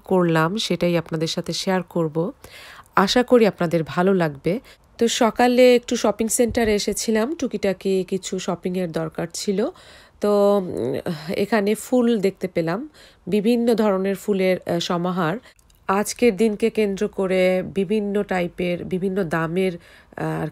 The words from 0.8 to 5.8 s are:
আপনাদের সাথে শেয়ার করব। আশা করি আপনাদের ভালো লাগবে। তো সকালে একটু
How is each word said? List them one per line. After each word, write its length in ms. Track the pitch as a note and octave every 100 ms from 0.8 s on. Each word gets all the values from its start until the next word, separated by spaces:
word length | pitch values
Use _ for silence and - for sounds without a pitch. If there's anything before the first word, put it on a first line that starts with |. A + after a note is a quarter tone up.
| F3 E3+
আপনাদের 320 | D#3+ D#3+ D#3+
সাথে 240 | - E3+
শেয়ার 300 | E3 - F#3
করব। 500 | F3 F3 D#3+ D#3 F#3 - - - - - - -
আশা 260 | G3 B3
করি 240 | B3 B3 G#3
আপনাদের 380 | - E3+ E3+ D#3
ভালো 280 | F3+ F#3
লাগবে। 460 | G3 D#3+ C#3 D#3 A3 - - _ -
তো 100 | A#3
সকালে 640 | - A3 - B3 A#3+ -
একটু 220 | A#3